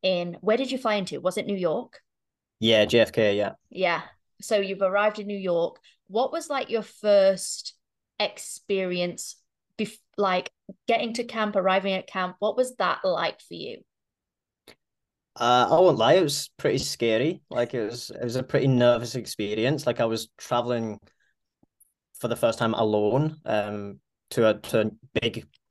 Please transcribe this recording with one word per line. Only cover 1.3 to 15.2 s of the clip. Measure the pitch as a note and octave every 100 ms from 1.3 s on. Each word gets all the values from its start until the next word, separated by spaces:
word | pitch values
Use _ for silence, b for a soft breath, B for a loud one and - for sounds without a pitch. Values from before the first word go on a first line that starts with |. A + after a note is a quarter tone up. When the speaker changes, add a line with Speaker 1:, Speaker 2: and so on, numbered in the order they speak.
| G3
Speaker 1:
it | -
New | G3
York? | F3 F3+ - - _ _ _ _ _ _
Speaker 2:
Yeah, | A2 A2 G#2
J | A#2
F | A2
K, | - G#2+ G2+
yeah. | G2+ - _
Speaker 1:
Yeah. | F3+ F#3 E3 - _ _ _
So | - G#3+
you've | G3 F#3+
arrived | F#3+ G3+ G#3+ G#3+
in | G3+
New | G3+
York. | F#3 E3+ E3+ - b b _
What | G3+ C4
was, | E4 D#4
like, | C#4 B3
your | A3+
first | G#3 - G#3 G3+ G3 F#3 - - - - _ _ _ -
experience, | G3+ - - - - G3 F#3 F3+ F3 - - - _ _ _ -
bef-, | G#3+ - _ -
like, | G3 F3+ - - - - -
getting | A3+ A#3
to | A#3
camp, | A#3 A3+ G#3+ G3+
arriving | F#3 F#3+ G3
at | F#3+ -
camp? | F#3+ F3+ F3+
What | G#3+ -
was | B3+ -
that | F3+ -
like | F#3+ E3 E3 -
for | -
you? | E3+ C#3 - _ _ _ _ _ _ _ _ - - _ _ _ _